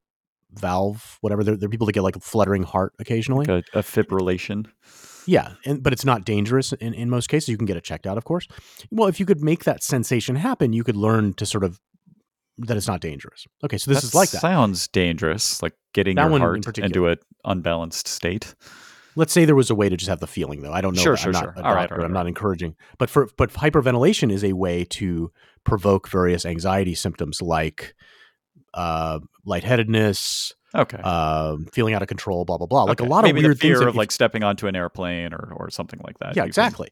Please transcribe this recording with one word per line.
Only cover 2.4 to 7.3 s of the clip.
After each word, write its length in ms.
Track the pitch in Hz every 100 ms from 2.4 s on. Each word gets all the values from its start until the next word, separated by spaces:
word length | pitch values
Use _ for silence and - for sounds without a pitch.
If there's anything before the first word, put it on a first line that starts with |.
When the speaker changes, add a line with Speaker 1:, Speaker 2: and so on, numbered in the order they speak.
| 95 98
Speaker 1:
heart 320 | 90 101 95 -
occasionally. 460 | 110 113 110 135
Speaker 2:
Like 200 | 147 87 -
a, 60 | 104
a 20 |
fibrillation. 840 | - 110 101 95 92 90 - 104 110 _ _ - - - -
Speaker 1:
Yeah, 260 | 156 - 92 131
and, 160 | 147
but 100 | 135
it's 140 | 123 135
not 180 | 117
dangerous 480 | 95 104 104 131 131
in, 220 | 135 117
in 160 | 110 120
most 180 | 123
cases. 220 | -